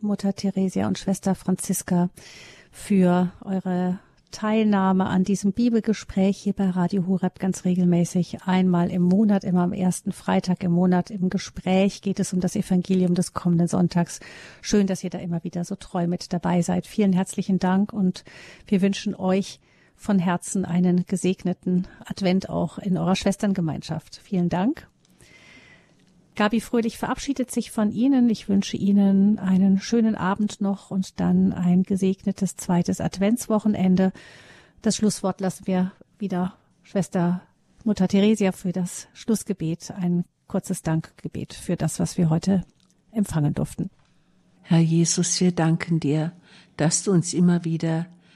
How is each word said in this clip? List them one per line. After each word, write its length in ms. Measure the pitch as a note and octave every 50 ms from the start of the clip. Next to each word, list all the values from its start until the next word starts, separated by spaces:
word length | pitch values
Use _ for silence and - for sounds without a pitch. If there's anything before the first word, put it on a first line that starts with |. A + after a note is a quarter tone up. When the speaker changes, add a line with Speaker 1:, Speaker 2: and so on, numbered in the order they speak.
Speaker 1:
Mutter 340 | G#3+ G#3 G3+ - - G3 F#3+
Theresia 520 | - - G3 - F#3+ F#3+ F#3 - F#3+ -
und 120 | - F#3+ -
Schwester 360 | - F#3+ F#3+ - - G3 F#3
Franziska, 760 | - - - F#3 - - - F#3 - - - F#3 F3 F3 F#3 - - - - - - - - - - - _
für 640 | _ - - - G#3 F#3+ F3+ F3 F3 F3+ F3+ F3+ - - -
eure 540 | G3+ F#3+ F#3 - F#3 F3+ F3+ F3+ F3+ F3+ G3 - _ _ _ _ _
Teilnahme 760 | - - G#3+ G#3+ A3 A3 A3 G#3+ G3+ G3 F#3+ F#3+ F#3+ F#3+ F#3+
an 180 | - - F#3 F#3
diesem 280 | G3+ G3 - - G3+
Bibelgespräch 840 | F#3+ - A#3+ B3 A#3 A3 - A3+ G#3 - - - - G3 F#3+ G3 G3 -
hier 140 | - G3+
bei 180 | F#3+ - G3 F#3
Radio 360 | F3+ F#3 F3 F3 - G3 E3
Horeb 340 | F#3 F#3+ F3+ - F3+ - -
ganz 240 | - F#3+ F3+ - -
regelmäßig, 760 | F#3 F3+ F3+ F3+ F3 E3+ E3+ F3 - - F3+ E3+ - - - -
einmal 440 | F#3 F#3 F#3 F#3 F#3 F3 F3 F3 -
im 120 | - F#3
Monat, 400 | F3 F3+ F#3 G3+ A3+ G#3 G#3 G3
immer 200 | - F#3+ F3+ F3+
am 100 | F3 F3+
ersten 400 | - - F#3 F3+ E3+ - - G3
Freitag 500 | - - - - F#3 F#3+ - F#3 F3+ -
im 100 | G3 F3
Monat. 380 | E3+ F3 F#3 F#3 F3+ F3+ F3 -
Im 200 | A3+ F#3+ F3+ F#3
Gespräch 720 | - F#3+ - - - - - F#3 F#3 F#3+ G3 G3+ - -
geht 200 | - G3 F#3 -
es 120 | F#3 -
um 80 | G3 F3+
das 140 | F#3 F3+ -
Evangelium 600 | G#3 - - F#3 F3+ F3 - F#3+ F#3 F3+ F3 F3
des 180 | F3+ F3 -
kommenden 340 | - - - F3 E3+ E3+ F3
Sonntags. 540 | E3 - F#3 F3 E3 - F3 E3+ - - - - - - - - - - -
Schön, 240 | - - - G#3 G3
dass 160 | F#3+ F#3 -
ihr 80 | - F3+
da 80 | - -
immer 240 | D#3+ F3 F3 E3+
wieder 220 | - F3 - F3 F3
so 100 | - G3
treu 320 | - - - - F3+ F3
mit 260 | F3 F3+ - - -
dabei 300 | - E3+ - F3 F3+ F3
seid. 240 | E3+ - F3 F3+ -
Vielen 260 | - - - G#3 G3
herzlichen 460 | F3+ F3+ F#3+ - - - F#3 - F#3+ F3+
Dank 340 | - F#3 F#3 F#3+ G#3 -
und 320 | - A3 F#3 F#3 - - - - - - - - - - -
wir 140 | - G#3+ F#3
wünschen 320 | F#3+ G3 G3 - - G#3 F#3+
euch 440 | - F#3 F#3 F#3 G3 G3 - - - _ _ _ _ _ _ _
von 220 | _ - - G3+ F#3+
Herzen 460 | E3+ F#3+ F3 F3+ - - - G3 F3+
einen 400 | - E3+ F3+ F3+ F3+ F3 F3+ F3+
gesegneten 800 | - G3 F3+ - F3+ F#3 - - F3+ F3 - _ F#3 F#3 F3+ F#3+ - - - -
Advent 420 | - - - G3 F3+ F#3 F#3+ - -
auch 300 | - E3+ F3 D#3+ - -
in 180 | - G3+ F#3
eurer 200 | D#3+ D#3+ F3 F#3+
Schwesterngemeinschaft. 1040 | - - G3 F#3+ - - G3+ F#3+ F#3 E3+ D#3 C#3 D3 - - D#3+ D#3+ - - - -
Vielen 260 | - - G3+ F3+ F3 F3
Dank. 400 | F3 F3 F#3+ B3+ E4 - - _ _ _ _ _ _ _ - - - - - - - - - - - _ _ _ _ _ _ _ _ _ _ _ _ -
Gabi 220 | G#3 G#3+ A#3 A3
Fröhlich 340 | - - - A#3 A3 A#3 -
verabschiedet 540 | - - - C4 - - C#4 C4+ - B3 -
sich 200 | - A#3+ A3 -
von 220 | - A3+ G#3+ G#3
Ihnen. 380 | - G3 A#3+ C#4 C#4+ B3+ A#3+ A#3
Ich 180 | G#3+ - - -
wünsche 300 | G3 G3 - - - -
Ihnen 600 | F#3+ G3 G3+ G3+ G3 G3 G3 G3 G3 G#3 G#3+ G3+
einen 400 | G3 F#3 F#3+ F#3 G3 G3 F#3+ F#3+
schönen 360 | - - A3+ A#3 A3 A3 G#3+
Abend 480 | - - F#3 G3+ - G#3 G3+ - -
noch 280 | G3+ G3 G3 G3 - -
und 300 | F3+ F#3+ F#3+ - - -
dann 320 | F3+ F3 F3+ F#3 F#3 G3
ein 300 | - - F3+ F3+ F3+ F#3
gesegnetes 720 | F#3 - G3 F#3 F#3+ F#3+ F#3+ - - G3+ F#3+ - G3 F3 -
zweites 460 | - - - F3 F3 F3 - F#3 -
Adventswochenende. 1080 | E3 D#3+ - F#3 G3 G3+ A#3 - - - A3 G#3 - A3 G#3 - F#3 F#3+ F#3 F#3 F#3+ F#3 - - - - - - - - - - - _ _ _
Das 160 | - A3 -
Schlusswort 460 | - A3 G#3+ - - - F#3+ F#3 -
lassen 240 | G3 F#3 - - -
wir 260 | - F#3+ F3+ F#3 F#3 - _ - _ _ _
wieder 360 | G#3 F#3+ F#3+ F3 F3+ F#3 - _ _ _ _ _
Schwester 600 | _ - - G3+ E3+ - - F#3 E3+ F3 F3+ F3+ - _ _ _ _ _ _ _ -
Mutter 240 | A3 G3+ - F3+ -
Theresia 440 | - G3 G3+ G#3+ A3 - G3+ F#3+
für 200 | - - - F#3
das 360 | E3+ F#3 F3+ F3+ - - - -
Schlussgebet, 800 | _ - - - A3 - - - F#3+ - E3 D#3+ E3 - - -
ein 340 | - G3+ F3+ F3 F3 F3 F3+ - _ _ _ -
kurzes 320 | - F#3+ - - F#3 -
Dankgebet 720 | - E3+ D#3+ D#3+ - - _ - - - - - - -
für 240 | - - - - F3
das, 240 | - - D3+ - -
was 160 | E3+ - -
wir 140 | - F3 D#3+
heute 340 | D#3+ E3 - F#3+ G3 F3+ - - _ _ _ _ _ _ _ _
empfangen 400 | - A3+ G3+ - - D#3+ D3 D3
durften. 380 | D3 - D3 - - - E3 F#3+ - _ _ _ _ _ _ _ _ _ _ _ _ _
Speaker 2:
Herr 160 | _ - F3 E3
Jesus, 600 | E3 D#3+ E3 E3+ E3+ D#3+ - - E3+ - - -
wir 100 | F3+ F3+
danken 480 | F3 E3+ D#3+ D#3+ E3 E3+ - - E3+ D#3+
dir, 320 | - C#3 D3 D#3 D#3 E3+ - - _ _ - - - _ _ -
dass 240 | D3 E3 - -
du 100 | - G#3
uns 220 | G3 E3+ - - -
immer 320 | - F3+ F3+ F3 E3+ E3
wieder 400 | E3 E3 D#3 E3 D#3+ D#3+ D#3+ F3 F3 - _ _ _ _